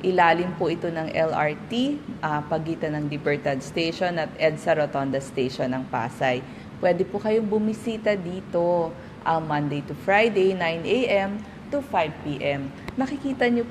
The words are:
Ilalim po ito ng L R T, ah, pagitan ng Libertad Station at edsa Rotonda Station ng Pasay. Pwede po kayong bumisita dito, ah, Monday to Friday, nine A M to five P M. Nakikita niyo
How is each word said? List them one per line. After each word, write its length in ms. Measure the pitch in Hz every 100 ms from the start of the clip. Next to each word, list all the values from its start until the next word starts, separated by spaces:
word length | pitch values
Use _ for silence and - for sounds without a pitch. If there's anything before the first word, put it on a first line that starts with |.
Ilalim 560 | 185 180 170 165 180 160
po 160 | 170
ito 160 | 170 175
ng 240 | 165 160
L 240 | - 160 -
R 160 | 151 151 151
T, 320 | 233 269 294 - -
ah, 160 | 156 151
pagitan 560 | 147 160 160 160 160 151
ng 160 | 147
Libertad 480 | 143 151 143 147 135
Station 560 | - 180 165 - 180 170
at 160 | 156 -
edsa 320 | 160 151 175
Rotonda 480 | 156 147 143 139 135
Station 480 | 135 - 123 - 131
ng 160 | 131 127
Pasay. 480 | 123 117 - 135 127 127 - - -
Pwede 240 | 180 175
po 160 | 185 202
kayong 240 | 214 220
bumisita 720 | 214 214 214 214 233 220 214 202
dito, 720 | 175 185 - 175 170 175 160 - - -
ah, 160 | - 160
Monday 480 | 160 147 147 143
to 80 | 143
Friday, 640 | 147 - 202 226 202 190 190
nine 240 | 170 165
A 480 | - 233 254 196 196
M 40 | 208 214 - -
to 160 | 285
five 320 | 254 190 160 -
P 160 | 151 135
M. 320 | 143 139 135 - -
Nakikita 560 | - 269 277 277 262 240
niyo 160 | 240 233